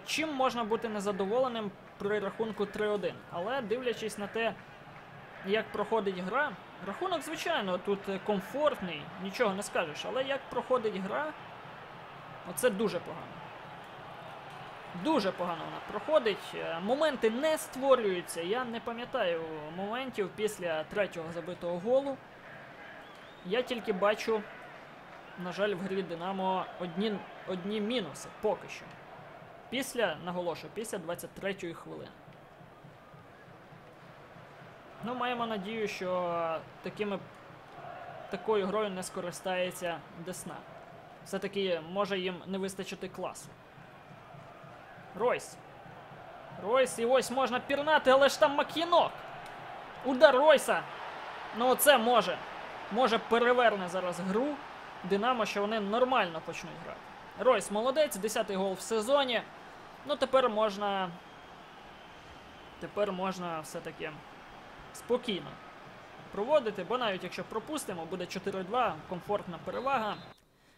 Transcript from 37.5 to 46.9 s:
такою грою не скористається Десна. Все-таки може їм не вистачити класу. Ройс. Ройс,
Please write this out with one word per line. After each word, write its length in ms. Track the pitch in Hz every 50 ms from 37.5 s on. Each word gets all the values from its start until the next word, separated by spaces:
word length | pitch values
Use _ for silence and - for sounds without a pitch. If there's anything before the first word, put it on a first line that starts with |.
| - - - - - - - - - - - - - - - -
такою 380 | - 190 - 214 220 208 190
грою 220 | 190 185 214 214 202
не 140 | 185 185 180
скористається 960 | - - 196 175 175 165 - - 190 185 180 180 185 - - 180 170 165 147 - - - 175 165
Десна. 300 | 180 180 - - 180 143 123 - - - - - - - - - - - - -
Все-таки 560 | - 196 190 202 196 196 202 196 185 175 160 156 170
може 300 | 180 202 202 190 202 190
їм 220 | 180 185 180 170 -
не 120 | 175 190
вистачити 520 | 196 190 190 190 - 185 - 190 - 185 180
класу. 400 | - - 180 143 - - - - - - - - - - - - - - - - - - - - - - - - - - - - - - - - - - - - -
Ройс. 420 | 185 220 247 196 143 - - - - - - - - - - - - - - - - - - - - - - - 143 143
Ройс, 360 | 196 240 269 262 -